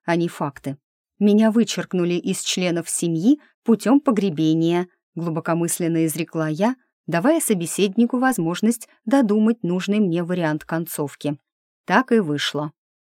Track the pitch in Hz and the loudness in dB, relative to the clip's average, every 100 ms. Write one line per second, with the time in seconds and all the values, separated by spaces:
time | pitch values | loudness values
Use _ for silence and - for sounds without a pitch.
0 | - 170 170 - 151 - 143 143 _ _ | -4 -2 -2 -4 -8 -8 -12 -12 _ _
1 | _ - 208 208 220 220 208 - - 180 | _ 0 4 4 4 4 0 -2 -4 -2
2 | 175 175 190 185 - - 180 170 165 - | 0 -2 -2 -4 -4 -2 -2 -2 -4 -4
3 | 170 160 196 294 _ _ - 220 202 277 | -2 0 2 2 _ _ 0 0 4 2
4 | 285 214 196 147 160 160 165 175 180 _ | 2 0 0 0 2 2 2 0 -2 _
5 | _ 170 170 160 165 170 170 - 170 165 | _ -8 -6 -4 -2 -2 -2 -2 -2 0
6 | 160 156 165 160 156 156 214 254 _ _ | 0 -2 -6 -4 -4 -2 -2 -2 _ _
7 | - 170 220 330 - 196 170 - 202 196 | -6 -2 2 2 0 -2 -2 -2 -2 2
8 | 233 254 262 214 165 180 214 233 - _ | 0 2 0 0 -2 0 0 -2 -6 _
9 | 220 277 220 214 214 233 170 180 180 208 | 0 2 4 2 2 0 -2 -2 0 0
10 | 196 170 170 180 160 151 - 165 170 - | 0 0 -2 -2 -2 -4 -4 -6 -6 -6
11 | 143 - 147 147 _ _ _ _ - 196 | -8 -6 -8 -8 _ _ _ _ 0 0
12 | 254 226 170 147 - 143 147 - _ _ | 2 2 2 -2 -4 -4 -8 -10 _ _